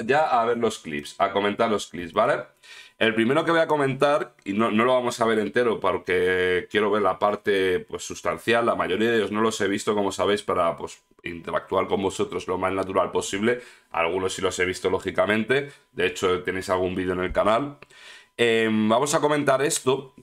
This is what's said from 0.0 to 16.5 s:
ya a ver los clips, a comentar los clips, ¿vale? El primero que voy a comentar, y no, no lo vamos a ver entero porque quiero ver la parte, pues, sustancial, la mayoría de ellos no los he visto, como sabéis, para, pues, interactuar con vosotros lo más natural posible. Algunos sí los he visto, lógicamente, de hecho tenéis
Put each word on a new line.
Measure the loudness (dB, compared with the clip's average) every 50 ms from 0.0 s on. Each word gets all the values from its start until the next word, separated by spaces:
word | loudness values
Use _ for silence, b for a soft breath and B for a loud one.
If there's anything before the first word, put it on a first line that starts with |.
| -2
ya | 0 2 2 2 2 2 2
a | 2
ver | 2 0 0
los | 0 -2 -2 -4
clips, | -10 -10 -10 -8 -10 -8 -4 -2
a | -2 0 0
comentar | 0 0 0 0 0 0 0
los | 0 -2 -4
clips, | -6 -10 -10 -10 -6 -2
¿vale? | 0 0 2 0 -2 -4 -10 _ B B B B B B B B B
El | 0 0 2
primero | 2 2 2 2 2 2
que | 2 2
voy | 2
a | 2
comentar, | 2 2 2 2 0 0 2 2 2 2 2 -2 -4 _ _ -8
y | -4 0
no, | 0 0 2
no | 2 2 4
lo | 4 4
vamos | 2 2 0 -2 0
a | 2
ver | 2 2 2
entero | 0 0 2 2 2 2 0 0
porque | 0 0 0 0 0 0 0 2 2 2 2 2 2 2 0 0 -2 0
quiero | 0 0 2 2
ver | 2 2
la | 2 0 0 2
parte, | 0 0 0 0 0 0 2 2 2 2 0 0
pues, | -2 -6 -12 -12 -10
sustancial, | -10 -12 -8 -4 -4 -4 -4 0 0 2 2 2
la | 2 0
mayoría | 0 0 0 0 0 0 2
de | 2
ellos | 2 0 0 0
no | 0
los | 0 0 0 0 -2
he | 0
visto, | -2 -2 -2 -2 0
como | 0 0 -2 -2
sabéis, | 0 0 0 0 0 0
para, | -2 0 0 0 0 0
pues, | -4 -6 -14 -14 -16 _ _ _ _ -14
interactuar | -12 -12 -12 -8 -4 -4 -4 -4 -2 -2 -2 0
con | 0 0 0 0
vosotros | 0 -2 -2 -4 -4 -4 -6 -6 -4
lo | -4 -2
más | -2 -2 -2
natural | -2 -4 -2 0 0 0 0
posible. | 0 -4 -4 -2 -4 -2 0 0 0 -2 B B B B B B -4
Algunos | -2 -2 0 -2 -2 -4 -4 -4
sí | -2 -4
los | -4 -2 0
he | -2
visto, | -2 -2 -2 -2 -2
lógicamente, | -2 -2 -4 -2 0 0 2 2 2 0 2 0 0 -2 -2 -6 B B B B -6
de | -2 -2
hecho | -2 -2 0 0 0 0 0 -2
tenéis | -4